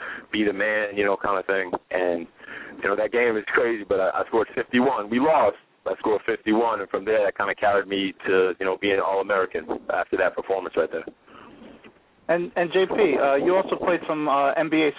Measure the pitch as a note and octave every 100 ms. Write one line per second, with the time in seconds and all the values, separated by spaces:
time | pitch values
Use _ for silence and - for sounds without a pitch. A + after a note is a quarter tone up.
0 | F#2 - - G#2+ G#2 G2 G#2+ G#2+ G#2 G2+
1 | G2+ G2 - G2 F#2 F#2+ F#2 - - F2+
2 | F2+ E2+ E2 - - - - - F#2+ G2+
3 | G#2+ A#2+ A#2+ G#2+ G2+ - A#2+ A2 G2 F#2+
4 | F#2 E2+ F#2+ A2+ G#2 - - B2 C3+ A#2+
5 | G#2 A#2+ D3 D#3 G2+ - _ _ F#2 F#2+
6 | A2 G2+ - G#2+ A2 A2 A#2 G#2+ F#2+ G2+
7 | G2 A2 G2+ - G2+ F#2 G#2 G2+ G2 G2
8 | F#2+ - - F#2+ F#2 F2+ F#2+ F#2+ G2+ F#2+
9 | F2+ G2 G2 G2 F#2 E2+ D#2+ - - F2
10 | E2+ F#2 F2+ - - F#2+ F2+ - - E2
11 | - - _ - - - - - - _
12 | _ _ - F3 F3 - F3 F#3 F#3 -
13 | F#3+ C3+ C#3 C#3 E3+ F#3 F#3+ E3+ F#3 E3
14 | - D#3 D3+ C#3 C#3 D#3+ D#3 D#3 D3